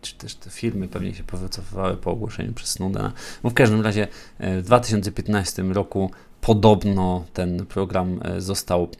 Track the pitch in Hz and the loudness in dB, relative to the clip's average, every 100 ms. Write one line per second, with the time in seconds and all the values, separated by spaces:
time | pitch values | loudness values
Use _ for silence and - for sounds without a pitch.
0 | - - - - - - 117 101 92 95 | -16 -14 -14 -14 -14 -6 -4 -2 -6 -6
1 | 92 92 - 92 92 - - 95 95 90 | -6 -6 -6 -6 -6 -8 -8 -4 -2 -2
2 | 92 87 107 - 98 113 - - 95 104 | -4 -4 -4 -6 -6 -6 -6 -4 -2 -2
3 | 104 - - - 104 113 117 107 107 104 | -4 -6 -14 -4 0 4 6 6 2 2
4 | 101 - - - 92 92 90 120 113 107 | -2 -4 -18 -8 -2 0 4 4 4 0
5 | 98 - - 104 92 - 92 98 95 98 | 0 -4 0 0 0 -2 0 0 0 0
6 | 95 - - - - 104 110 98 101 98 | -2 -4 -20 -2 2 6 8 8 4 2
7 | 92 90 85 - 90 87 98 98 95 95 | 2 0 -4 -4 -2 -2 -4 -2 0 0
8 | 92 90 87 92 92 98 - 87 85 | 0 -2 -4 -4 -4 -4 0 0 0